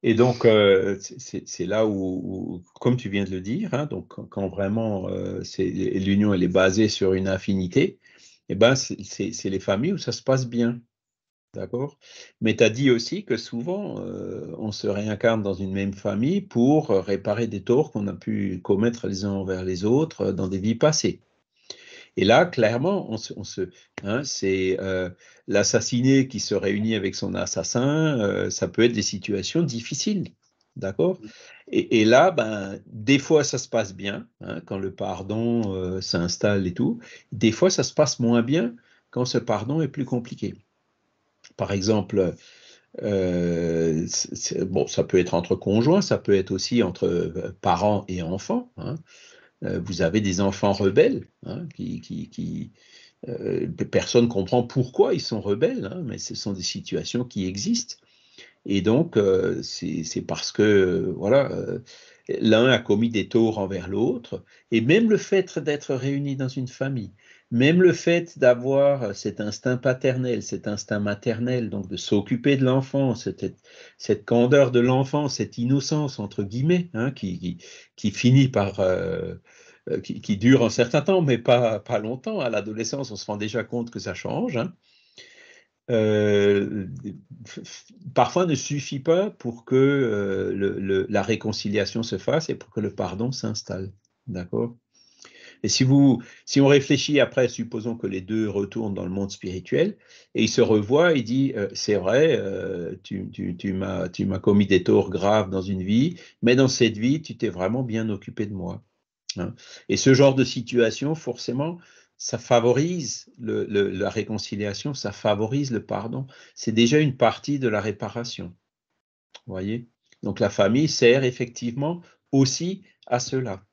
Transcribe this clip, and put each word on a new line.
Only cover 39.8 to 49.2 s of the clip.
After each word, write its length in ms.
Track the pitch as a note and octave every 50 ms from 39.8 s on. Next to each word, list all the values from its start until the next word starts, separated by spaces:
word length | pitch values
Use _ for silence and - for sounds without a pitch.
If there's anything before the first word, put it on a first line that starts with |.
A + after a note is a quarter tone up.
est 80 | D#3+ C#3
plus 160 | - - C#3
compliqué. 520 | - - A#2+ A#2 - - - - G2 G2+ - _ _ _ _ _ _ _ _ _ _ _ _ _ _ _ _ _ - _
Par 140 | - G2 F#2 G2+
exemple, 640 | G2+ F#2 G#2+ A2 G#2+ G2 - - G2+ F#2 F2 D#2 - - - - - - - - _ _ _ _ - -
euh, 1000 | G#2+ G#2 G2 F#2+ F2+ F2+ F2 F2 F2 E2+ E2 E2+ E2+ E2 E2 E2 E2 D#2+ D#2 E2 -
c'est, 280 | - - - - -
c'est, 280 | - - - - - -
bon, 240 | F#2 F#2 E2+ B1+ -
ça 160 | - - F#2+
peut 140 | - - F#2
être 160 | F2+ - -
entre 200 | F2 F2 - -
conjoints, 480 | F2+ - - G2 G#2+ A#2 C#3 E3 G3+ G3
ça 160 | - - G2
peut 160 | - - G2+
être 160 | G2 F#2 F#2
aussi 320 | G2 F#2+ - - B2+ A#2+ A2
entre, 240 | F2+ F2+ - -
euh, 500 | F2+ F2+ F2 F2 E2 E2 F2 E2+ - F2 _
parents 440 | - G2+ F2 F2 F#2+ G#2 G#2 G2+ G2 -
et 140 | F#2 F2+ E2+
enfants, 500 | D#2+ F2 G2 - - G#3+ A#3+ B3 - _
hein. 200 | - - - - D#3+ D#3+ _ _ -